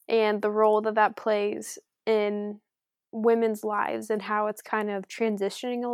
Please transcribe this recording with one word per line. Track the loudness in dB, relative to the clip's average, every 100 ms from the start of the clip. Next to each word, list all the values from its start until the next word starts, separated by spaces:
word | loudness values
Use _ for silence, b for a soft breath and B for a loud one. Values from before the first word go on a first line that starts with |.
| 0
and | 2 2 2
the | 0
role | 4 4 4
that | 2 2
that | 2 2
plays | 0 0 0 -4 -8 -14 -20 _ 0
in | 2 2 -2 -6 -10 _ _ _ _ _
women's | 0 4 4 2 0
lives | -4 -2 -2 -4 -4
and | -4
how | -2 -2 -2
it's | -4
kind | -4 -2 -2
of | -4 -8
transitioning | -4 -2 0 -4 -4 -6 -4
a | -2